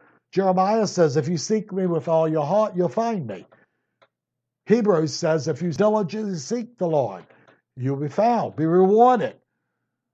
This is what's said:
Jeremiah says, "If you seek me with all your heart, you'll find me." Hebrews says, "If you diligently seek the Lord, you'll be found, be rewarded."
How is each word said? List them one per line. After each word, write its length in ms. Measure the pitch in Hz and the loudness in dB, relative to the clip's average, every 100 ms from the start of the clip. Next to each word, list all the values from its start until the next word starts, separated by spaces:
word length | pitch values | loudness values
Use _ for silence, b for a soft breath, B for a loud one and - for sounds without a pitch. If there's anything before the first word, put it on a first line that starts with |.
| b b _ | b b _
Jeremiah 560 | 180 190 185 190 220 208 | 0 2 2 2 2 0
says, 300 | 180 156 143 | 2 2 2
"If 100 | 143 | -2
you 80 | 170 | -4
seek 380 | - 220 - | -2 -2 -2
me 140 | 190 180 | -4 -2
with 200 | 165 175 | -2 0
all 220 | 160 160 | 0 2
your 160 | 156 143 | 0 0
heart, 300 | 202 214 180 | 0 0 0
you'll 120 | 175 | -2
find 400 | 220 233 208 113 | 0 -2 -4 -8
me." 180 | 92 - _ _ _ _ _ _ _ _ _ _ _ - | -12 -16 _ _ _ _ _ _ _ _ _ _ _ 0
Hebrews 460 | 233 208 165 160 | 2 4 2 0
says, 340 | - 160 160 143 | -2 -2 -2 -2
"If 140 | 143 | -4
you 120 | 175 | -4
diligently 600 | 135 214 214 185 214 208 170 | 0 0 0 -2 -6 -6 -8
seek 420 | - 247 233 _ | -6 -8 -8 _
the 100 | 175 | -2
Lord, 380 | 151 113 92 - b b b _ - | 0 -2 -8 -18 b b b _ -8
you'll 220 | 131 139 | -6 -4
be 100 | 147 | -4
found, 480 | 190 226 233 117 98 | 0 0 0 -2 -2
be 100 | 160 | 0
rewarded." 680 | 180 190 214 247 240 123 - _ _ _ _ _ _ _ | 4 4 6 6 4 0 -8 _ _ _ _ _ _ _